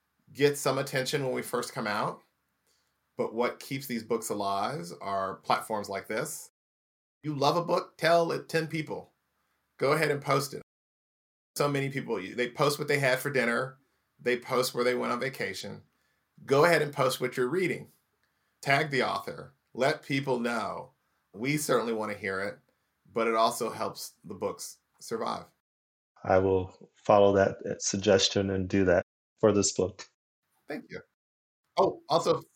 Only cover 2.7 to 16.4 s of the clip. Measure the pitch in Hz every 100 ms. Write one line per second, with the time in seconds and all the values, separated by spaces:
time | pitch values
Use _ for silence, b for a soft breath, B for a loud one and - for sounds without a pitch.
2.7 | _ _ _ _ - 113 110 120 - -
3.7 | 135 139 117 110 117 - 104 98 98 110
4.7 | 151 175 - 98 98 95 90 - 117 -
5.7 | 107 98 98 - 110 156 - - _ _
6.7 | _ _ _ _ _ 151 139 143 170 170
7.7 | 180 - - 160 170 170 - - 160 160
8.7 | 160 147 90 - _ _ _ _ _ _
9.7 | - 135 156 151 143 143 139 139 - -
10.7 | _ _ _ _ _ _ _ _ - 143
11.7 | 139 135 139 117 104 92 117 120 - 143
12.7 | 151 151 143 131 127 143 127 117 117 131
13.7 | - _ _ _ _ 123 120 - 123 120
14.7 | 120 123 123 120 120 135 131 98 95 101
15.7 | 104 - _ _ _ _ _